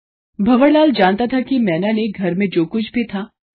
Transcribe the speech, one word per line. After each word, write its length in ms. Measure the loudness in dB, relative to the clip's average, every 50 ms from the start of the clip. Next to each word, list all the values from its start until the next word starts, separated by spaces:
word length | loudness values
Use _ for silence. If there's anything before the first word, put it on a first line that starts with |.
| _ _ _ _ _ _ _ -2
भंवरलाल 500 | 0 2 4 4 4 4 4 4 4 2
जानता 360 | 2 2 2 2 2 0 -2
था 140 | -2 -2 -4
कि 180 | -4 -2 -2 0
मैना 320 | 0 0 0 0 0 -2
ने 160 | -2 -2 -4
घर 260 | -4 -4 -4 -4 -4 -2
में 160 | -2 -2 -2
जो 160 | 0 0 -2
कुछ 260 | 0 -2 -6 -4 -4
भी 120 | -4 -6 -6
था 260 | -4 -6 -10 -10 -10 _ _ _ _